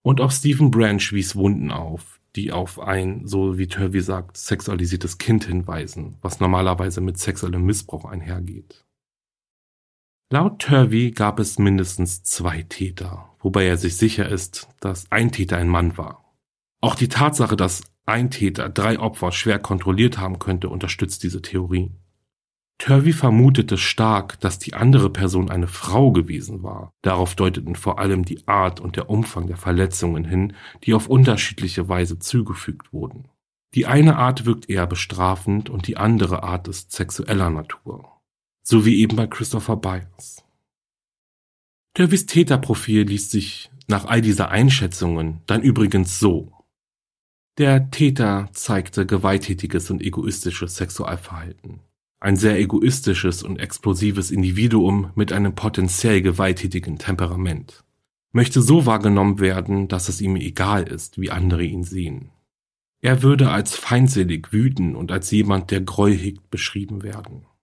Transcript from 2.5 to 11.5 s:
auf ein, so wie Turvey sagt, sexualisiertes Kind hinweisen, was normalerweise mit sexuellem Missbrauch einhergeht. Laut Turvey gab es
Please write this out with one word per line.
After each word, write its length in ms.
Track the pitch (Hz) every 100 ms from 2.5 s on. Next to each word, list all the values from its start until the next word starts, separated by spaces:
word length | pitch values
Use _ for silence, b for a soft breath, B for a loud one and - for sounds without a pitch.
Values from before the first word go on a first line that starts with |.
auf 280 | 87 92 -
ein, 460 | - 95 92 98 98
so 320 | 98 95 92
wie 80 | 92
Turvey 340 | 92 95 95
sagt, 380 | 92 95 90 -
sexualisiertes 800 | - 101 - 92 87 90 87 -
Kind 260 | - 110
hinweisen, 720 | 104 90 90 85 - - 95 92
was 180 | 92 -
normalerweise 640 | 92 92 92 90 92 90
mit 160 | 92 87
sexuellem 480 | - 92 90 90 90
Missbrauch 400 | 107 - - -
einhergeht. 800 | 101 82 90 90 90 - _ _ _ _ _ _ _ _ _ _ _ _ _ _ _ _
Laut 260 | 135 185 208
Turvey 520 | - 139 123 110 123
gab 280 | 113 104 104
es 200 | 104